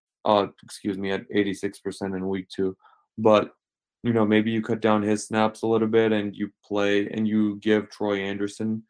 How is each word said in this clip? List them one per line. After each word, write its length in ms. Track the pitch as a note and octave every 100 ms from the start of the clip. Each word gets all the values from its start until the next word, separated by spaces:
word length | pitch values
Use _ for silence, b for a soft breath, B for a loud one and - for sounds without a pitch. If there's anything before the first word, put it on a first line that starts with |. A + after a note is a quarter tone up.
| _ _
Uh, 240 | G#2 G#2 F#2+ -
excuse 340 | - - G#2 F#2+
me, 140 | G2
at 140 | G2 -
eighty-six 460 | G#2+ G2+ F#2 G2+ -
percent 360 | G2 - G2
in 140 | F#2+ F#2+
week 200 | G2 F#2
two. 280 | - F#2+ F#2 b b b -
But, 360 | A2 G#2 - - _ _ _ _
you 80 | A#2+
know, 120 | A2+
maybe 260 | G#2 G#2+ A2
you 120 | A2+
cut 180 | A2 A2
down 220 | A2 G#2+
his 240 | G#2 G#2 -
snaps 360 | A2 G#2+ -
a 40 | A2+
little 220 | A2+ A2
bit 240 | A2+ A2
and 240 | G#2+ G#2 G2
you 160 | G2+ -
play, 440 | - G#2 G2+ G2+ G#2
and 180 | G#2+ G#2+
you 300 | G#2+ G#2 G2+
give 340 | G#2+ G#2+ G#2
Troy 300 | - G#2+ G2+
Anderson, 640 | G2 G2 G2+ - A2 A2